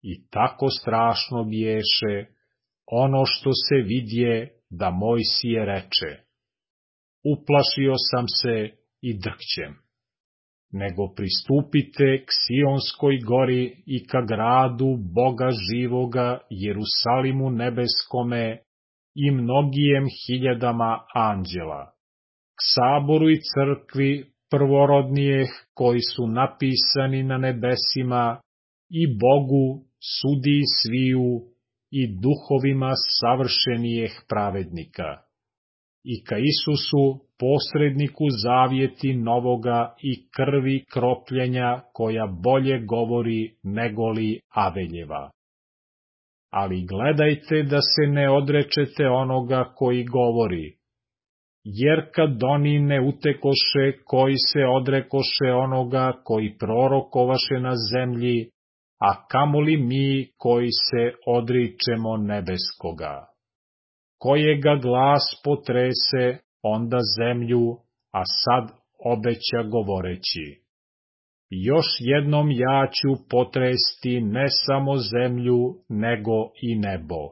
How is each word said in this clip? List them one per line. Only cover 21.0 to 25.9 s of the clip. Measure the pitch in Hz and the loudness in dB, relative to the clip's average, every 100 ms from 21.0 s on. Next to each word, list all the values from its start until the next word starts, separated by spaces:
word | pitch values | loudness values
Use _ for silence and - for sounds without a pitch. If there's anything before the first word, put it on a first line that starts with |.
| - | -4
anđela, | 123 110 98 90 90 80 73 69 _ _ _ _ _ _ - | 0 0 0 -4 -8 -8 -10 -12 _ _ _ _ _ _ -6
k | - | -2
saboru | - 123 143 143 156 160 | 2 4 2 2 4 4
i | 156 - | 2 0
crkvi | 139 139 139 - 135 139 143 135 _ _ | -2 0 -2 -6 -2 0 -2 -8 _ _
prvorodnijeh | 143 139 139 143 139 131 139 139 135 131 - _ | 0 4 6 6 4 2 0 2 2 0 -6 _
koji | - 123 | 0 2